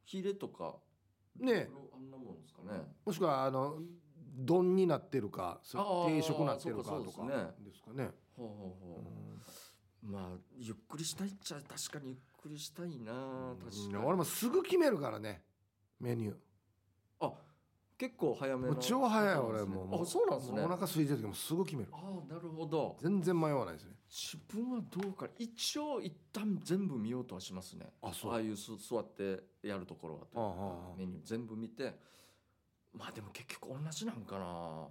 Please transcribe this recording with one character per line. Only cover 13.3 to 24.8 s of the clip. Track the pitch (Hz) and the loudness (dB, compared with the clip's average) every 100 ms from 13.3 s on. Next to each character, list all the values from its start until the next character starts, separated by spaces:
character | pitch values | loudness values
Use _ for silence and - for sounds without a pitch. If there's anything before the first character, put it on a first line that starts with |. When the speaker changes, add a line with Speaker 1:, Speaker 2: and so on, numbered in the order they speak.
| 131 131 | -6 -6
Speaker 2:
ん。 | 127 | -8
Speaker 1:
確 | 117 101 101 | -8 -6 -4
か | 101 | 2
に。 | 127 | 4
Speaker 2:
俺 | 185 | 4
も | 156 | 4
す | - 233 | 2 4
ぐ | 349 | 4
決 | - 359 | 6 8
め | 311 | 8
る | 185 | 6
か | 135 | 0
ら | 107 | -2
ね、 | 107 95 _ _ _ _ _ _ | -6 -8 _ _ _ _ _ _
メ | 120 | 0
ニ | 117 107 | 2 0
ュ | |
ー。 | - _ _ _ _ _ _ _ _ | -4 _ _ _ _ _ _ _ _
Speaker 1:
あ、 | 170 - - _ _ _ _ - | -2 -2 -20 _ _ _ _ -6
結 | 254 - | -6 2
構 | 151 110 | 2 4
早 | 135 131 | 0 2
め | 127 | 2
の。 | |
Speaker 2:
も | 151 | 2
う | |
超 | - 254 254 | 4 6 6
早 | 220 208 | 8 6
い、 | 165 | 6
俺 | 117 110 | 4 2
も | 101 95 92 | 0 -2 0
う。 | 165 | 0
Speaker 1:
あ、 | 175 | 2
そ | 349 440 | 4 4
う | |
な | - | 4
ん | |
で | 127 | 0
す | |
ね。 | 214 | 0
Speaker 2:
も | |
う | 185 | 2
お | |
腹 | 175 | 2
空 | 180 156 | 2 4
い | 143 | 4
て | |
る | 135 | 2
時 | 110 | 0
も | |
す | 98 - | -4 -2
ぐ | 165 | 0
決 | 180 147 | 2 0
め | |
る。 | 98 | -4
Speaker 1:
あ | - 185 190 147 | -8 -8 -8 -8
ー、 | |
な | 165 | -8
る | 170 | -8
ほ | 160 160 | -6 0
ど。 | 160 110 - | 2 0 0
Speaker 2:
全 | 160 202 | 2 4
然 | 170 170 | 6 6
迷 | 156 | 6
わ | 139 | 4
な | 98 | 0
い | 78 | -6
で | |
す | - | -12
ね。 | 101 _ | -20 _
Speaker 1:
自 | - - 151 - | -8 -8 -8 -8
分 | 208 247 | -4 -2
は | 247 | -2